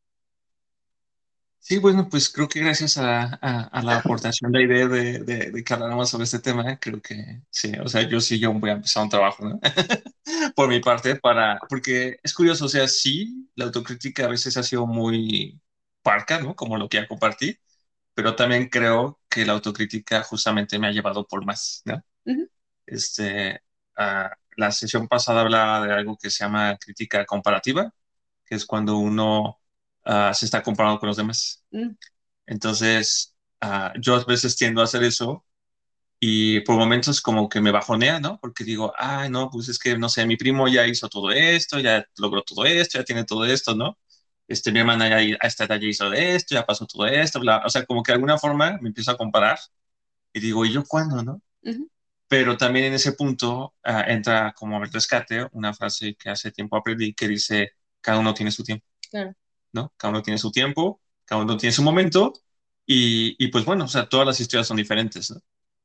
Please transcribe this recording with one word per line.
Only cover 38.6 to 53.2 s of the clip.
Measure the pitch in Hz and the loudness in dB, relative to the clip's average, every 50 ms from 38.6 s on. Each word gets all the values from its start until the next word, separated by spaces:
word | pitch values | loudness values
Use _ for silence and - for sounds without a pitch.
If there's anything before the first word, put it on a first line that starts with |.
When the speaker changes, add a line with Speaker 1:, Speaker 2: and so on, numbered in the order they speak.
| 113 | -8
Speaker 1:
digo, | 110 110 107 110 104 - - | -6 -6 -4 -4 -6 -4 -6
"Ay, | 123 135 139 139 139 135 | -6 -4 -4 -4 -4 -4
no, | 127 127 131 131 | -4 -4 -4 -4
pues | 135 117 117 127 | -6 -8 -8 -6
es | 117 - | -6 -4
que, | - 127 120 113 | -2 0 0 0
no | 117 117 | 0 0
sé, | - 123 113 | 0 2 2
mi | 113 113 | 2 2
primo | - - 131 139 135 135 131 | 2 2 2 2 4 4 4
ya | 127 123 117 | 6 6 4
hizo | 120 120 - 117 107 | 4 2 -2 -4 -6
todo | - 101 98 95 | -8 -4 -2 0
esto, | 127 143 160 170 170 165 - - 147 143 | 2 4 4 4 4 4 2 -2 -4 0
ya | 135 117 110 107 - _ _ - | 2 4 2 2 0 _ _ -4
logró | 104 101 - 101 | -2 -2 -2 -2
todo | - - - 98 120 | -4 -4 -4 0 2
esto, | 151 170 170 170 - - 131 | 2 4 2 2 0 -2 -4
ya | 127 | -4
tiene | - 120 117 113 | -4 -4 -4 -4
todo | - 107 110 117 | -2 -2 0 0
esto", | 123 135 139 - 135 110 | 2 0 0 0 -2 -2
¿no? | 110 123 165 220 _ _ _ _ _ _ _ _ _ _ - | -2 -2 -4 -6 _ _ _ _ _ _ _ _ _ _ -8
Este, | 117 - - 117 | -8 -4 -2 0
mi | 107 113 | 2 2
hermana | 113 117 117 113 113 110 | 4 4 4 4 4 4
ya, | 110 110 110 107 107 - | 4 4 4 2 2 0
a | 117 117 | -2 -2
esta | - - 110 | -2 -2 -2
edad | 101 107 101 | -2 -2 -2
ya | 107 107 | -2 -2
hizo | 104 - 101 98 | -2 -2 -2 0
de | 101 135 170 180 180 | 0 0 2 2 2
esto, | 180 - - 143 | 0 0 0 -2
ya | 120 117 | -2 0
pasó | - 107 - 113 | 0 -2 -4 -4
todo | - - 107 104 | -10 -6 -2 0
esto, | 113 135 147 160 151 - 135 | 2 2 2 2 0 -2 0
bla. | 123 117 110 107 - | 2 4 4 4 2
O | 113 | 0
sea, | - 127 127 | -2 -2 -2
como | - 123 117 | -2 -2 -2
que | 113 - | 2 2
de | 120 | 2
alguna | 123 131 143 151 151 | 2 4 4 2 2
forma | - 147 143 147 151 170 208 180 | 2 2 2 2 2 2 0 -2
me | 123 110 | -6 -8
empiezo | 104 117 110 120 | -6 -4 -2 -2
a | 127 123 | -2 -2
comparar | 113 107 104 110 101 110 - - - - _ _ _ _ _ _ _ _ _ _ _ _ - | -2 0 2 4 4 4 2 0 -4 -16 _ _ _ _ _ _ _ _ _ _ _ _ -8
y | 110 | -4
digo, | 110 113 107 113 110 | -2 0 2 2 2
"¿Y | 110 | 2
yo | 117 143 143 | 2 0 -2
cuándo, | - 156 160 160 160 139 123 117 | 0 0 0 0 0 -2 -4 -4
no?". | 127 147 208 _ _ _ _ | -6 -8 -12 _ _ _ _
Speaker 2:
Ujú. | - 220 226 254 311 - _ _ _ _ _ _ _ - | -10 -8 -8 -8 -10 -12 _ _ _ _ _ _ _ 0
Speaker 1:
Pero | 135 135 127 123 120 - | 2 2 4 2 2 2
también | 131 123 127 131 135 | 2 2 2 2 2
en | 135 135 | 2 2
ese | 131 - 143 | 0 0 0
punto, | 139 - | 0 0